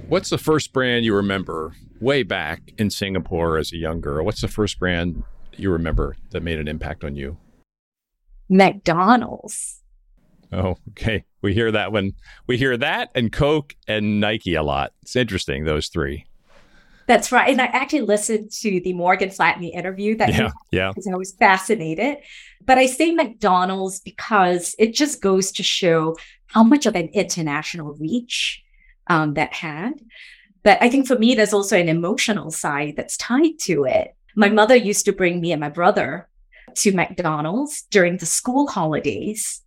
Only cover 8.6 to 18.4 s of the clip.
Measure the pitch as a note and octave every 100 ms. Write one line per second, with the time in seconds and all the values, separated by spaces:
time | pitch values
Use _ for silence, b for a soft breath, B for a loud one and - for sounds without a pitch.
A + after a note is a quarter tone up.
8.6 | F#3+ - - E3 F#3+ B3 A#3+ - - -
9.6 | - - _ _ _ _ _ _ - F#2
10.6 | F#2 F2+ - - A#2 G2+ - _ G#2 G2+
11.6 | A2+ G#2+ F#2+ G#2+ G2 - b b b A#2+
12.6 | C3+ A#2+ D3 G#3+ - C3 A2+ - D3 D#3
13.6 | C#3+ - - G#2+ G#2 G#2 G#2 A2 F#2 D#2
14.6 | D2 C#2 B1+ _ - B2+ A#2 F#2 - C#2
15.6 | D#2 D2+ - E2+ C#2 D2 - - _ b
16.6 | b b b b b A#3 - B3 A3 B3+
17.6 | B3+ B3+ C#4 D4+ G#3+ G#3 A3 G#3+